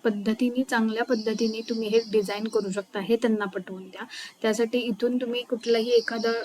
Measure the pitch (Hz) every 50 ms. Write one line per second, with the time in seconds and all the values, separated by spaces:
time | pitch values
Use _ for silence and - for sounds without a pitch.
0 | - 233 208 202 196 220 220 - 247 247 240 254 262 - 247 233 220 220 220 226
1 | 233 - 254 220 214 226 214 208 233 220 220 220 226 - 233 226 226 208 220 226
2 | 226 214 202 220 196 185 202 208 220 220 - 214 202 196 185 202 196 _ - 208
3 | 190 170 233 226 247 233 220 208 202 196 196 196 185 - 190 185 190 185 185 190
4 | 220 - - - - - - _ - 220 214 220 233 226 247 247 233 240 208 -
5 | 233 240 247 247 254 233 240 247 240 - 254 220 - 233 233 226 220 247 240 233
6 | 220 - 233 226 214 226 226 233